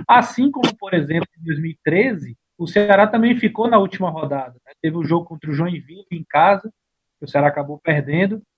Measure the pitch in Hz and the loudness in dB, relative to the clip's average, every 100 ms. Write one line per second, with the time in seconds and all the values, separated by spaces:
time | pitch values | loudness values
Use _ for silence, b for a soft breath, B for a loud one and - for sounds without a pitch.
0 | - 247 247 - 269 269 247 214 196 180 | 2 2 2 0 -2 0 -2 -4 -4 -2
1 | 143 165 - _ 165 147 160 160 - 170 | -2 -4 -6 _ -8 -6 -6 -8 -2 0
2 | 262 196 127 117 _ - 165 202 208 196 | 0 -2 -10 -18 _ -12 -4 0 4 6
3 | 208 233 233 247 214 214 226 226 196 - | 4 4 2 2 0 -2 2 4 2 -2
4 | 185 160 147 139 131 123 _ 143 160 165 | -6 -4 -6 -6 -8 -16 _ _ -6 -4
5 | 147 170 175 160 156 143 170 170 131 180 | 0 0 -2 -12 -6 -4 -4 -6 -10 -20
6 | - 170 160 147 170 196 220 - _ _ | -14 -12 -4 2 4 2 -2 -18 _ _
7 | _ _ 143 143 143 147 139 147 - 151 | _ _ -4 0 0 0 -8 -6 -2 -2
8 | 135 151 196 214 - | 0 0 0 -2 -12